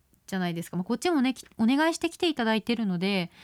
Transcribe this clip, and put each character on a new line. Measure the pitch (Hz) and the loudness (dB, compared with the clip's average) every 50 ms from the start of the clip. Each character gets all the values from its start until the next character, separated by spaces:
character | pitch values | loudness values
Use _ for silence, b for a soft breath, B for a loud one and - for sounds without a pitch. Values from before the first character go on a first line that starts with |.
| _ _ _ _ _ | _ _ _ _ _
じ | - 196 190 | -6 -4 -2
ゃ | |
な | 180 175 | -2 -2
い | 165 | -4
で | 170 165 | -6 -6
す | - | -6
か。 | - 175 | -6 -6
ま | |
あ、 | 180 | -4
こ | - 240 | -2 -4
っ | 254 | -2
ち | - 359 | 0 0
も | 339 285 | 2 2
ね、 | 247 262 240 | 2 0 -2
き-、 | - - - - - | -4 -8 -12 -4 0
お | 226 | 2
願 | 220 269 285 320 330 | 2 4 4 4 2
い | 330 | 0
し | - | 0
て | - 330 | -2 -4
来 | - | -4
て | - 370 339 | -2 -2 -2
い | 302 | 0
た | - 233 | 0 0
だ | 220 220 | 2 0
い | 220 | 0
て | - - 240 | 0 -2 -2
る | 226 226 | -2 0
の | 196 180 170 | 0 0 0
で、 | 180 196 202 185 170 165 B B | 0 0 0 0 -2 -4 B B